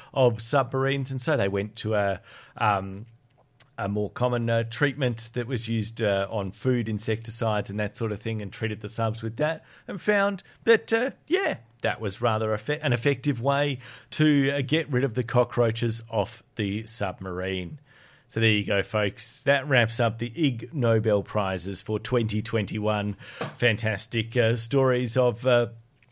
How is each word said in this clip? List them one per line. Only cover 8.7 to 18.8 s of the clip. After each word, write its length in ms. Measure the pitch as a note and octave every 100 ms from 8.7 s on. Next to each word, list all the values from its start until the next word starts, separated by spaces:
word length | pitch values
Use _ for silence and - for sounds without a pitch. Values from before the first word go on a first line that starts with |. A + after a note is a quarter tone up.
| A2
the 60 | G#2+
subs 360 | - A2+ A2+
with 140 | A2+ A#2
that 280 | D3+ E3 - - -
and 120 | G#3
found 440 | - G#3 G3+ G3 - - -
that, 280 | A3 A3+
uh, 160 | A3+ C4 - -
yeah, 320 | F4+ G4 - - _
that 180 | A2 F#2
was 220 | G#2+ -
rather 340 | B2 A2 A2 G#2+
effe-, 240 | - D3
an 100 | D3+
effective 480 | B2 D3 B2+ D3 A#2
way 380 | B2+ C#3 D3 C3+ - - -
to, 400 | - D#3 C#3+ C3+
uh, 100 | C#3+
get 300 | C3+ D#3+ D#3+
rid 120 | B2+
of 120 | C3+ A#2
the 80 |
cockroaches 800 | A#2+ A#2+ A#2+ - A#2 A2+ A#2 A2+ -
off 320 | A2+ F#2+ - _ -
the 300 | G2+ G#2 A2
submarine. 920 | - G2 F2 F#2 F2+ F#2 F#2+ F2+ D3+ _ - - _ _
So 120 | -
there 120 | A2+
you 120 | G#2+
go, 200 | F#2+ G2+